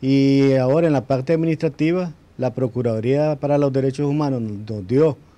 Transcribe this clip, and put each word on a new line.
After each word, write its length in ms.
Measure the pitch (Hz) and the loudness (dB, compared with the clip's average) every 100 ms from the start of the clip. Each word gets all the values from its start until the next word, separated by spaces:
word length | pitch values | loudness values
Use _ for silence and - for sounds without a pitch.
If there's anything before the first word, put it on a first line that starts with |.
y 540 | 135 139 139 139 139 | 0 2 4 4 4
ahora 320 | 131 127 156 170 | 4 2 2 2
en 80 | |
la 100 | 139 | 0
parte 300 | 123 131 131 | 0 -2 0
administrativa 800 | 165 165 156 160 - 156 180 180 - _ - | 0 0 -2 -4 -2 -2 0 -4 -10 _ -6
la 160 | 127 | -6
Procuraduría 840 | 120 127 123 120 110 117 143 151 143 | -2 -4 -2 -2 -2 0 0 0 -2
para 220 | 143 143 | 0 0
los 120 | 139 | 0
Derechos 380 | 135 135 135 143 | 0 -2 -2 -2
Humanos 320 | 147 147 127 | -2 -2 -4
nos 480 | 110 101 107 107 95 | -6 -8 -10 -10 -2
dio 300 | 127 156 135 - | 2 2 0 -12